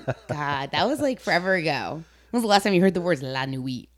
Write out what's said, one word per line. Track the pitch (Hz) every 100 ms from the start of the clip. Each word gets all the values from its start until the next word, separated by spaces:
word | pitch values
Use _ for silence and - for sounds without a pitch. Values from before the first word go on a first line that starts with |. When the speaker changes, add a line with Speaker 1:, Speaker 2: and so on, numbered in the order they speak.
| -
Speaker 1:
<laughs> | - -
Speaker 2:
God, | 156 147 139 135
that | 147 202
was, | 277
like, | 285 254
forever | - 170 185
ago. | 185 156 135 90 151 165 _ _
When | 240
was |
the | 226
last | 202
time | 208
you | 185
heard | 190
the | 180
words | 175 139
La | 131 131
Nuit? | 135 131 131 127 -